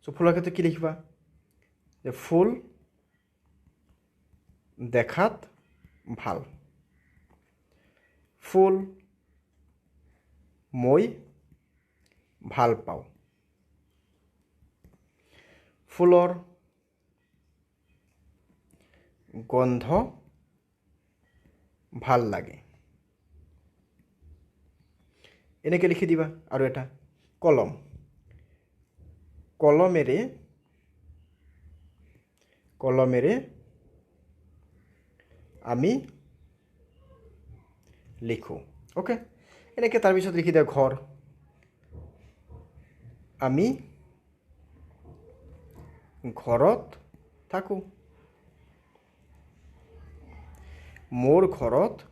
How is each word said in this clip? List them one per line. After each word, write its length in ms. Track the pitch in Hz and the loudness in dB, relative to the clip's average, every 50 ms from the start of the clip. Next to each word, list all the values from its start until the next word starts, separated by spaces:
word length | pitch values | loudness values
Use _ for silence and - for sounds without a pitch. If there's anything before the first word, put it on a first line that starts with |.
| _ | _
চ' 60 | - 139 | -18 -4
ফুলৰ 160 | - 170 175 165 | 2 2 2 2
ক্ষেত্ৰত 200 | 175 170 185 180 | 2 -4 -4 -4
কি 60 | - 165 | 0 -2
লিখিবা? 260 | 165 156 - 160 156 160 - - _ _ _ _ _ _ _ _ _ _ _ _ _ _ _ _ _ _ _ - | -2 -2 -2 -6 -6 -8 -8 -18 _ _ _ _ _ _ _ _ _ _ _ _ _ _ _ _ _ _ _ -14
যে 60 | 131 120 - - | -14 -12 -12 -8
ফুল 260 | - 165 170 190 226 247 - - - _ _ _ _ _ _ _ _ _ _ _ _ _ _ _ _ _ _ _ _ _ _ _ _ _ _ _ _ _ _ _ _ _ _ _ _ _ _ _ _ _ - 123 120 120 | -2 2 2 2 2 0 -6 -12 -20 _ _ _ _ _ _ _ _ _ _ _ _ _ _ _ _ _ _ _ _ _ _ _ _ _ _ _ _ _ _ _ _ _ _ _ _ _ _ _ _ _ -16 -12 -2 -2
দেখাত 400 | 120 113 - - 165 190 226 - - - - _ _ _ _ _ _ _ _ _ _ _ - 117 - | -2 -2 -2 -2 0 0 0 -2 -6 -20 -20 _ _ _ _ _ _ _ _ _ _ _ -14 -14 -10
ভাল, 180 | - 110 87 - - - - - _ _ _ _ _ _ _ _ _ _ _ _ _ _ _ _ _ _ _ _ _ _ _ _ _ _ _ _ _ _ _ _ _ _ _ _ - | -8 -8 -8 -8 -10 -14 -20 -20 _ _ _ _ _ _ _ _ _ _ _ _ _ _ _ _ _ _ _ _ _ _ _ _ _ _ _ _ _ _ _ _ _ _ _ _ -18
ফুল 300 | - - 190 190 196 190 190 190 - - - _ _ _ _ _ _ _ _ _ _ _ _ _ _ _ _ _ _ _ _ _ _ _ _ _ _ _ _ _ _ _ _ _ _ 139 | -2 2 4 4 4 4 0 -4 -10 -16 -20 _ _ _ _ _ _ _ _ _ _ _ _ _ _ _ _ _ _ _ _ _ _ _ _ _ _ _ _ _ _ _ _ _ _ -8
মই 300 | 127 123 127 139 170 220 240 - - - - _ _ _ _ _ _ _ _ _ _ _ _ _ _ _ _ _ _ _ _ _ _ - - - | -2 2 4 4 4 2 0 -6 -14 -20 -20 _ _ _ _ _ _ _ _ _ _ _ _ _ _ _ _ _ _ _ _ _ _ -18 -10 0
ভাল 180 | - 120 120 113 - - | 2 2 2 2 0 -4
পাওঁ, 180 | - 85 - - - _ _ _ _ _ _ _ _ _ _ _ _ _ _ _ _ _ _ _ _ _ _ _ _ _ _ _ _ _ _ _ _ _ _ _ - _ _ _ _ _ _ _ _ _ - _ _ _ _ _ _ _ _ _ _ - | -12 -12 -12 -14 -18 _ _ _ _ _ _ _ _ _ _ _ _ _ _ _ _ _ _ _ _ _ _ _ _ _ _ _ _ _ _ _ _ _ _ _ -20 _ _ _ _ _ _ _ _ _ -20 _ _ _ _ _ _ _ _ _ _ -2
ফুলৰ 360 | - 175 175 180 175 175 175 180 175 - - - _ _ _ _ _ _ _ _ _ _ _ _ _ _ _ _ _ _ _ _ _ _ _ _ _ _ _ _ _ _ _ _ _ _ _ _ _ _ _ _ _ _ _ _ _ _ _ _ _ _ _ _ _ _ _ - 113 117 117 - | 2 4 6 6 6 4 2 -4 -8 -14 -20 -20 _ _ _ _ _ _ _ _ _ _ _ _ _ _ _ _ _ _ _ _ _ _ _ _ _ _ _ _ _ _ _ _ _ _ _ _ _ _ _ _ _ _ _ _ _ _ _ _ _ _ _ _ _ _ _ -20 -20 -10 -4 -2
গন্ধ 320 | 127 127 127 123 120 110 120 165 202 254 - - - _ _ _ _ _ _ _ _ _ _ _ _ _ _ _ _ _ _ _ _ _ _ _ _ _ _ _ _ _ _ _ _ _ _ - | 0 0 0 -2 -4 -4 -2 -2 -2 -2 -4 -12 -20 _ _ _ _ _ _ _ _ _ _ _ _ _ _ _ _ _ _ _ _ _ _ _ _ _ _ _ _ _ _ _ _ _ _ -18
ভাল 280 | 127 - 135 127 120 117 104 98 | -12 -2 0 0 0 2 -2 -6
লাগে, 240 | 90 - - - - - _ _ _ _ _ _ _ _ _ _ _ _ _ _ - - _ _ _ _ _ _ _ _ _ _ _ _ _ _ _ _ - - _ _ _ _ _ _ _ _ _ _ _ _ _ _ _ _ _ _ - _ _ _ _ _ _ - | -8 -10 -12 -20 -20 -20 _ _ _ _ _ _ _ _ _ _ _ _ _ _ -20 -20 _ _ _ _ _ _ _ _ _ _ _ _ _ _ _ _ -20 -20 _ _ _ _ _ _ _ _ _ _ _ _ _ _ _ _ _ _ -20 _ _ _ _ _ _ -4
এনেকে 220 | 151 175 180 185 175 | -2 0 2 2 0
লিখি 140 | 170 - 180 160 | 2 0 0 0
দিবা। 160 | 170 160 160 160 160 - - - - | 0 0 0 -6 -6 -16 -14 -8 -2
আৰু 100 | 131 135 127 | -2 -2 -2
এটা 140 | 127 135 131 - - _ _ _ _ _ _ _ _ _ | -2 -8 -12 -12 -16 _ _ _ _ _ _ _ _ _
কলম, 300 | - 165 147 123 101 82 76 - - - - - - _ _ _ _ _ - - - _ _ _ _ _ _ _ _ _ _ _ - - - _ _ _ _ - - _ _ _ 156 | 2 4 4 4 2 -2 -6 -16 -20 -20 -20 -20 -20 _ _ _ _ _ -20 -20 -20 _ _ _ _ _ _ _ _ _ _ _ -20 -20 -20 _ _ _ _ -20 -20 _ _ _ 4
কলমেৰে, 540 | 147 147 156 180 185 180 160 139 127 131 185 240 262 - - - _ _ _ _ _ _ _ _ _ _ _ _ - - - _ _ _ _ _ _ _ _ _ - - _ _ _ _ _ _ _ _ _ _ _ _ _ _ _ _ _ _ _ _ _ - | 6 6 6 4 2 2 0 0 0 0 -2 -2 -6 -10 -18 -20 _ _ _ _ _ _ _ _ _ _ _ _ -20 -20 -20 _ _ _ _ _ _ _ _ _ -20 -20 _ _ _ _ _ _ _ _ _ _ _ _ _ _ _ _ _ _ _ _ _ -4
কলমেৰে 500 | 131 127 131 131 127 127 123 123 165 226 262 269 - - - - _ _ _ _ _ _ _ _ _ _ _ _ _ _ _ _ _ _ _ _ _ _ _ _ _ _ _ _ _ _ _ _ _ _ _ - _ _ - - 117 | 0 2 2 2 2 2 2 2 2 0 -2 -6 -12 -20 -20 -20 _ _ _ _ _ _ _ _ _ _ _ _ _ _ _ _ _ _ _ _ _ _ _ _ _ _ _ _ _ _ _ _ _ _ _ -20 _ _ -20 -8 -6
আমি 200 | 120 123 139 190 247 269 - - - - _ _ _ _ _ _ _ _ _ _ _ _ _ _ _ _ _ _ - _ _ - _ _ _ - - - _ _ _ _ _ _ _ _ _ - - - 117 113 | -4 -2 0 0 0 -2 -6 -12 -20 -20 _ _ _ _ _ _ _ _ _ _ _ _ _ _ _ _ _ _ -20 _ _ -20 _ _ _ -20 -20 -20 _ _ _ _ _ _ _ _ _ -20 -20 -12 -6 -6
লিখো। 280 | 117 110 - - 73 - - - - - - - - 170 | -6 -6 -8 -14 -14 -16 -16 -20 -20 -20 -20 -12 -10 -8
অ'কে, 160 | 180 - 233 226 - - _ _ _ _ - - _ _ _ | -6 -6 -6 -8 -8 -20 _ _ _ _ -20 -20 _ _ _
এনেকে 200 | - 233 226 226 226 - | -2 -2 0 0 2 2
তাৰপিছত 280 | 190 185 185 185 196 170 170 | 4 2 2 0 -2 -4 -2
লিখি 120 | 165 175 156 | -2 2 4
দিয়া 100 | 156 147 - - | 4 2 4 2
ঘৰ, 160 | 139 135 131 139 - - - - - _ - _ _ _ _ _ _ _ _ _ _ _ _ - - - - _ _ - - _ _ _ _ - - - _ _ - - _ _ _ - - - _ - _ _ - 135 | 0 0 0 0 -6 -12 -20 -20 -20 _ -20 _ _ _ _ _ _ _ _ _ _ _ _ -20 -20 -20 -20 _ _ -20 -20 _ _ _ _ -20 -20 -20 _ _ -20 -20 _ _ _ -20 -20 -20 _ -20 _ _ -6 -4
আমি 200 | 131 131 151 196 247 - - - - - _ - _ _ _ _ _ _ _ _ _ _ _ - _ - - - - - _ - - - - - - - - - - - - - - - - - - - - _ _ _ - - 123 - - | -2 0 0 0 -2 -2 -6 -12 -20 -20 _ -20 _ _ _ _ _ _ _ _ _ _ _ -20 _ -20 -20 -20 -20 -20 _ -20 -20 -20 -20 -20 -20 -20 -20 -20 -20 -20 -20 -20 -20 -20 -20 -20 -20 -20 -20 _ _ _ -14 -14 -14 -14 -10
ঘৰত 420 | - 123 117 117 139 190 240 240 - - - - - _ - _ _ _ _ _ _ _ | -4 -2 2 4 4 4 4 2 -4 -16 -20 -20 -20 _ -20 _ _ _ _ _ _ _
থাকো, 240 | - 190 190 - 202 190 190 - _ _ _ _ _ _ _ _ _ _ _ _ _ _ _ _ _ _ _ _ _ _ _ _ _ _ _ _ _ _ _ _ _ _ _ - - _ _ _ - - - - - - - - - - - - - - - - - - - - - - - _ 127 123 123 | -8 -8 -6 -6 -10 -10 -10 -16 _ _ _ _ _ _ _ _ _ _ _ _ _ _ _ _ _ _ _ _ _ _ _ _ _ _ _ _ _ _ _ _ _ _ _ -20 -20 _ _ _ -20 -20 -20 -20 -20 -20 -20 -20 -20 -20 -20 -20 -20 -20 -20 -20 -20 -20 -20 -20 -20 -20 -18 _ -6 0 4
মোৰ 180 | 135 151 180 196 185 185 | 4 6 6 4 2 -2
ঘৰত 380 | - 135 117 117 143 190 233 - - - - | -4 -4 0 0 0 0 0 -4 -12 -20 -20